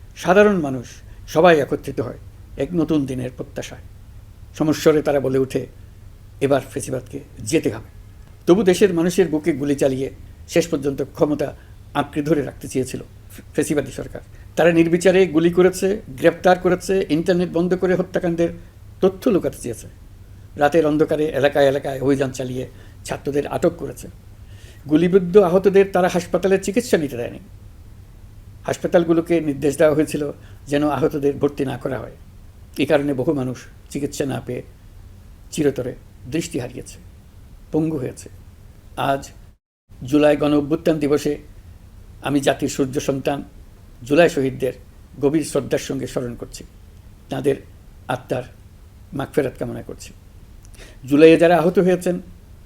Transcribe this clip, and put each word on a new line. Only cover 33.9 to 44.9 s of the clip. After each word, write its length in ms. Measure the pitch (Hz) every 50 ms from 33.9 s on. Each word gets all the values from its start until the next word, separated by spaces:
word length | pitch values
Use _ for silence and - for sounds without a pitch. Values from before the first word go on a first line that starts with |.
চিকিৎসা 360 | - 139 147 143 - - 151
না 160 | 135 127 123 123
পেয়ে 160 | - 123 - - - - - - - - - - - - - - - - - - -
চিরতরে 440 | - - 151 143 131 - 120 123 131 - - - - - -
দৃষ্টি 320 | 127 127 160 175 - - 143
হারিয়েছে, 400 | 120 120 - 123 - - - - - - - - - - - - - - - - - - -
পঙ্গু 240 | 156 160 160 160
হয়েছে। 320 | 139 127 127 - - - - - - - - - - - - - - - - -
আজ 340 | - 127 139 139 139 143 - - - - - - _ _ _ _ _ _ - - - -
জুলাই 320 | 127 139 147 147 151 147
গণ 180 | 143 151 147 151
অভ্যুত্থান 440 | 147 143 135 156 156 - 180 156 156
দিবসে 400 | 147 139 147 143 - 147 147 - - - - - - - - - - - - - - - - - -
আমি 180 | 139 139 143
জাতির 280 | 135 147 135 - 151 135
সূর্য 320 | - - 143 131 127 151
সন্তান 420 | - - 139 139 127 147 143 139 143 - - - - - - - - - - - 131
জুলাই 260 | 117 143 156 170 160
শহীদদের 440 | 165 147 131 131 123 127 135 127 - - - -